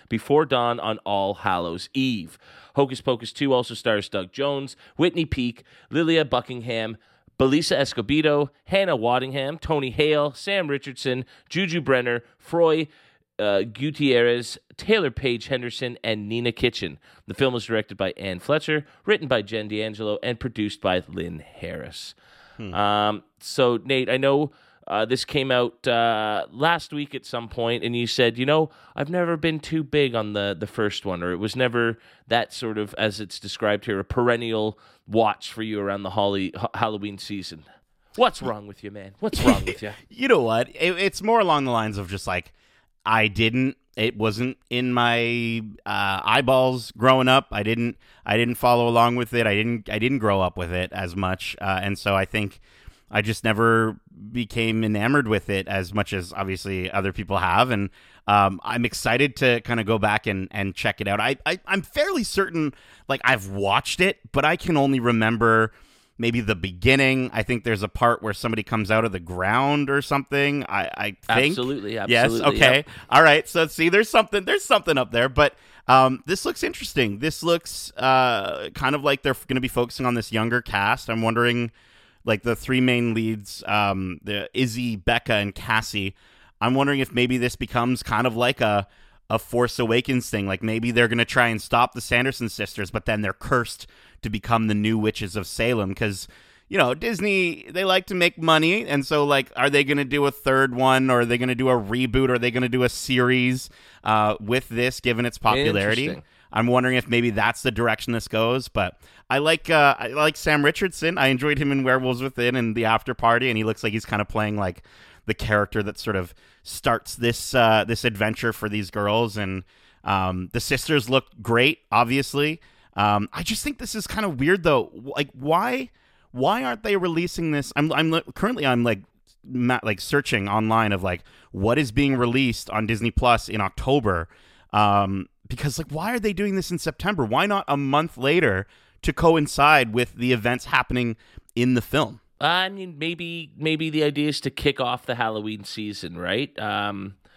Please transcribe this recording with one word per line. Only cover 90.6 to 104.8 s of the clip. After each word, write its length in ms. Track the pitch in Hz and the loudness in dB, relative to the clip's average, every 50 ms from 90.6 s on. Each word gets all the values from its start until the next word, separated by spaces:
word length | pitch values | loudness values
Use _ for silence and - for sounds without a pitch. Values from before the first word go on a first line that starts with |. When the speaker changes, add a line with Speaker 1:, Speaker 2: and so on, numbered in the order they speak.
Speaker 2:
maybe 300 | 107 110 110 110 117 120 | -4 -4 -2 -2 -2 0
they're 160 | 113 120 120 | 4 4 4
gonna 180 | 107 117 117 117 | 4 4 0 0
try 220 | - - 127 120 | 2 4 2 2
and 120 | 117 110 104 | 2 2 -4
stop 340 | - - 127 120 127 - - | -4 0 2 2 2 2 0
the 80 | 120 | -8
Sanderson 460 | - - 123 120 127 135 131 - 120 | -4 0 0 2 2 0 -2 -4 -6
sisters, 440 | 107 - - 101 - - 110 98 90 | -6 -4 -6 -8 -8 -6 -8 -8 -6
but 160 | - 110 - | -6 -6 -2
then 140 | 120 110 104 | -2 -2 -2
they're 120 | 107 95 - | -2 -4 -4
cursed 540 | - - - 135 123 113 - - - - - _ _ - - _ - | -6 -2 0 0 0 0 -2 -8 -14 -16 -20 _ _ -20 -20 _ -12
to 80 | - 110 | -10 -6
become 380 | 107 101 - - 117 113 113 | -6 -6 -2 0 2 2 2
the 80 | 107 104 | 2 0
new 240 | 104 104 110 113 110 | 2 2 2 0 2
witches 360 | 107 110 - - 110 90 90 | 0 0 -2 -2 -8 -6 -6
of 120 | 104 87 | -8 -8
Salem. 480 | - - - 113 123 123 110 98 95 95 | -8 -4 -2 0 0 2 0 0 -2 -2
'Cause, 320 | - 117 104 95 - - - - - - _ _ _ _ - | -2 -2 -4 -4 -6 -10 -16 -20 -20 -20 _ _ _ _ -4
you 80 | 127 | 0
know, 160 | 131 135 123 131 | 2 2 2 2
Disney, 720 | 156 220 233 220 165 202 208 196 190 180 170 - - - - | -2 -4 -4 -4 -2 -2 0 0 0 0 0 -4 -8 -12 -10
they 120 | 160 185 196 | -6 -4 0
like 220 | 190 185 190 185 | 2 2 0 0
to 80 | - 196 | -2 -2
make 240 | 180 170 175 - | 2 2 2 0
money. 480 | 170 160 165 160 156 156 165 190 226 226 | 0 2 4 4 6 4 4 2 0 -2
And 180 | - 143 139 135 | -2 -2 -2 0
so, 220 | - 160 147 147 | 0 0 2 2
like, 260 | 143 143 135 131 - - | 4 2 2 2 -2 -2
are 120 | 120 131 | 0 0
they 160 | 143 139 139 143 | 4 4 2 2
gonna 220 | 135 147 143 139 | 2 0 -2 0
do 220 | 123 139 147 143 | -2 0 0 0
a 40 | 139 | 0
third 440 | - - - 135 135 131 135 131 120 | -2 -2 0 2 4 4 2 2 2
one, 340 | 123 131 131 131 131 131 131 | 2 4 4 4 4 4 4
or 120 | 127 120 | 4 4
are 40 | 120 | 4
they 140 | 117 120 120 | 2 0 0
gonna 160 | 127 127 127 | 0 -2 0
do 140 | 120 131 131 | 0 2 2
a 60 | 127 | 2
reboot, 540 | 117 101 98 117 123 131 120 107 135 135 123 | 2 0 -2 -2 -2 -2 0 2 2 2 2
or 60 | 123 | 2
are 40 | 120 | 2
they 120 | 117 123 | 0 0
gonna 180 | 113 127 127 120 | 0 0 -2 0
do 140 | 123 127 123 | 0 2 0
a 60 | 120 | 0
series, 800 | - - - - 131 123 123 123 127 127 123 127 127 131 - - - - - - - - - | 0 -2 -4 0 2 2 4 4 2 2 2 0 0 -2 -6 -12 -20 -20 -20 -20 -20 -8 -2
uh, 320 | 107 110 107 107 107 107 - | 0 2 2 2 2 0 -2
with 300 | 104 104 123 131 - - | -2 -2 -2 -2 -2 -4
this, 300 | 113 117 | -4 -2